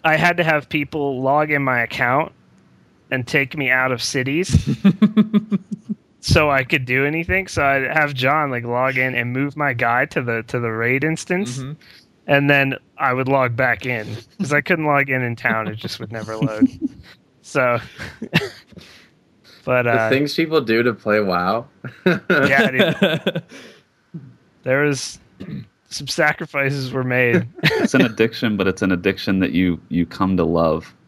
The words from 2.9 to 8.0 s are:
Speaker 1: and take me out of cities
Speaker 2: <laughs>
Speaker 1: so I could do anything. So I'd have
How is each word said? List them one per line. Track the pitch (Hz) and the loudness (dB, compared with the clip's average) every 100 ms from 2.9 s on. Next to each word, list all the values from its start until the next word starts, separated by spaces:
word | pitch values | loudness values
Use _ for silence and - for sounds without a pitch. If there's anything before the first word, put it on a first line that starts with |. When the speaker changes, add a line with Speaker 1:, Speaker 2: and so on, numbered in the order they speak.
| _ _ | _ _
Speaker 1:
and | 131 120 | -6 0
take | 147 135 151 | 0 0 -4
me | 135 | 0
out | 127 131 | 0 0
of | 120 | -2
cities | - 135 127 147 185 - - - 196 - 214 214 214 208 | -4 -4 -2 -2 2 0 0 2 2 4 2 2 2 0
Speaker 2:
<laughs> | 214 196 - - - 214 _ _ | -2 -6 -6 -14 -10 -12 _ _
Speaker 1:
so | - 165 151 | 2 2 4
I | 139 | 2
could | 127 151 123 | 2 -2 0
do | 127 | 0
anything. | 143 160 170 185 185 | 0 -2 -2 -2 -2
So | - | 0
I'd | 139 135 131 | 2 2 0
have | 156 | 0